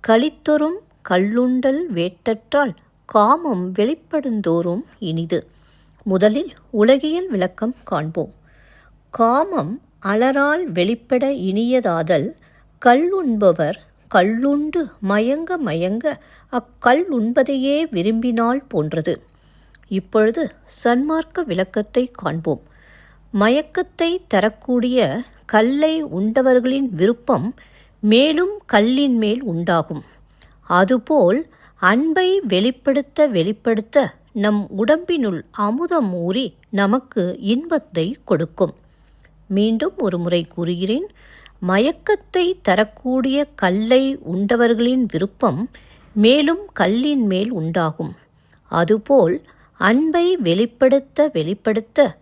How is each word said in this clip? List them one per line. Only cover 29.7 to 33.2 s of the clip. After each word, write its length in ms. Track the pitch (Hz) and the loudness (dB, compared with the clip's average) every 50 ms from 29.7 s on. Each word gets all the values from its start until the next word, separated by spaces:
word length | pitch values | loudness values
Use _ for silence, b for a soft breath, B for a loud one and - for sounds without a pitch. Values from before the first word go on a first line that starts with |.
| 175 165 156 - 160 143 - _ _ _ _ b b b b b b b | 0 0 -2 -4 -10 -12 -12 _ _ _ _ b b b b b b b
அதுபோல் 840 | b - 175 180 196 190 254 247 - - 311 294 - - 202 285 330 b b b b b b | b 0 2 2 4 4 2 -2 0 0 2 4 4 4 2 0 -4 b b b b b b
அன்பை 680 | b - 180 214 247 302 320 302 359 370 370 381 403 | b 0 2 2 2 0 0 0 0 0 2 0 0
வெளிப்படுத்த 840 | 359 214 185 185 202 254 254 - _ 285 269 285 277 - _ - | -2 0 0 0 0 0 -2 -2 _ 0 0 0 -2 -4 _ 0